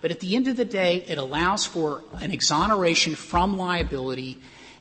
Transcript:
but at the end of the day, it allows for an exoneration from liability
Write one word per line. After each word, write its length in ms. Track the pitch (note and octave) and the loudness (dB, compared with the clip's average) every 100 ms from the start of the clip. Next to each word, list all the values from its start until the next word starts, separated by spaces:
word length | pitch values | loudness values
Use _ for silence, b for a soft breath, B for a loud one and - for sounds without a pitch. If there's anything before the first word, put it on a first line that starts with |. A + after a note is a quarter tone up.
but 80 | E3 | -4
at 120 | E3 | -4
the 140 | F#3 A3+ | 0 0
end 120 | C4 | 2
of 100 | B3 | 0
the 80 | A3 | 0
day, 400 | F#3+ F3+ F3+ F3+ | 2 2 2 -2
it 120 | D3+ | -6
allows 480 | C3 D3 F3+ G3+ - | -4 0 0 0 -2
for 360 | E3+ D3+ C#3+ - - | -2 -2 -2 -10 -8
an 120 | D#3+ | -6
exoneration 840 | C#3 - D3+ G3+ G#3 F3 E3 E3 | -2 2 2 4 4 4 4 2
from 460 | D3+ - F3 F#3 F#3+ | -2 -2 2 2 2
liability 800 | F3+ F3 E3+ C#3 C3 B2+ C3 B2+ B B B B | 0 -2 -2 -4 -4 -4 -6 -12 B B B B